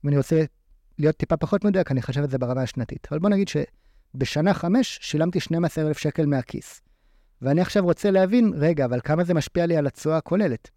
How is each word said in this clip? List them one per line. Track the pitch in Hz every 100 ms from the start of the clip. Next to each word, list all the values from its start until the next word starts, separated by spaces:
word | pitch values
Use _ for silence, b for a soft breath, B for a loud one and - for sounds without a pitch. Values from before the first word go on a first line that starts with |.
אם | 143
אני | 143
רוצה | 131 160 151 _ _ _ _ -
להיות | 147 -
טיפה | - 156
פחות | 160 202
מדויק, | 208 190 165
אני | 131
אחשב | 117 131
את | 143
זה | 131
ברמה | 123 127
השנתית. | 123 - 117 - -
אבל | 151
בוא | 196
נגיד | 202 196
שבשנה | 151 - _ _ _ _ 135 127 147 175
חמש | 196 170 226 247 -
שילמתי | - 151 165 175
שנים | - 165
עשר | 170 - 156
אלף | 151
שקל | 151 156 147
מהכיס. | 135 - - - - _ _ _ _ _ _
ואני | 127 156
עכשיו | 180 208
רוצה | 175 165 208
להבין, | 190 190 240 220 160
רגע, | 151 156
אבל | 127 123
כמה | - 156
זה | 175
משפיע | 165 - 175 170
לי | 165
על | 143
התשואה | - 156 160
הכוללת? | - 185 190 113 -